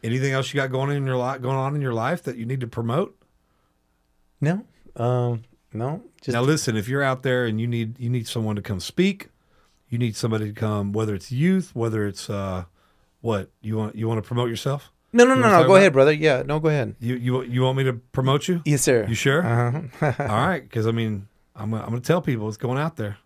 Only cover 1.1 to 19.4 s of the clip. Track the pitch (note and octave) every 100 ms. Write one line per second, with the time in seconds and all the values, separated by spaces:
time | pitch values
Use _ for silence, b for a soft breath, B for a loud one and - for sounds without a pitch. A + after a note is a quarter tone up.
1.1 | B2+ B2 C3+ B2 C3+ C3 D3 C#3 A2+ A#2
2.1 | E3+ - B2+ A2+ C3+ A#2 A#2+ A#2 B2+ G3+
3.1 | - _ _ _ _ _ _ _ _ _
4.1 | _ _ _ C#3+ F#3 - b b - A#2+
5.1 | B2 B2 A#2 A2 _ _ G#2+ A#2+ E3+ A#3+
6.1 | _ - A#2+ B2+ D#3 - A2 G#2 C#3 C#3
7.1 | C3 C3 B2+ A#2+ A2 A#2 A#2 A2+ A#2 A#2+
8.1 | B2 A2+ A#2+ A2 G#2 G2 G2 - - F#3
9.1 | G3 - _ _ _ _ _ _ A#2 A#2+
10.1 | G#2+ A#2+ A2 G#2+ G#2 A2 G#2+ G2+ G#2 A2
11.1 | G2+ - B2 E3 F#3+ F3 - A2+ A2 G#2
12.1 | G2 - G2+ G2 F#2 F2 _ _ _ _
13.1 | _ A#2 G#2+ F#2+ _ G#2+ A2 G#2+ G#2+ A2
14.1 | A2+ G#2 A#2+ B2 A2+ - C#3 - _ _
15.1 | A#3 A#3+ C4 A#3+ F#3 E3 F#3+ G3 C3+ C#3
16.1 | D3+ D#3 B2+ C3+ D3+ D#3 D3+ A2 G#2 A#2
17.1 | B2+ B2 B2+ B2 B2 C3 C3+ C3 A#2+ -
18.1 | - C3 C#3 - F3 D3 D3 B2 B2 G#2
19.1 | A2+ C#3 D3